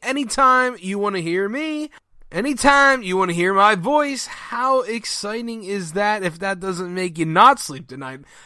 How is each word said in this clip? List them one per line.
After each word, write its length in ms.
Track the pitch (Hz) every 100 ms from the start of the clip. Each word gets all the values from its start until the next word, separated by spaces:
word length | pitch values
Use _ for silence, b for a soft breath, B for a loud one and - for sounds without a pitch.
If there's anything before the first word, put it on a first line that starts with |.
anytime 760 | 226 269 247 - 262 254 254 226
you 200 | 185 202
wanna 220 | 202 190
hear 280 | 165 175 196
me. 420 | 254 311 302 302 b _ - -
Anytime 680 | 165 262 262 269 277 277 262
you 120 | 190 185
want 140 | 185
to 40 |
hear 200 | 170 180
my 220 | 196 202 208
voice, 500 | 185 294 285 269 -
how 540 | - - 233 254 262
exciting 840 | 208 226 - - 208 226 233 226
is 300 | 190 202 170
that? 320 | 170 208 214
If 160 | 185 160
that 180 | 196 190
doesn't 340 | 190 175 180
make 240 | 180 180 160
you 100 | 160
not 340 | 165 233 269
sleep 260 | - 156 -
tonight, 360 | 131 131 135 139 b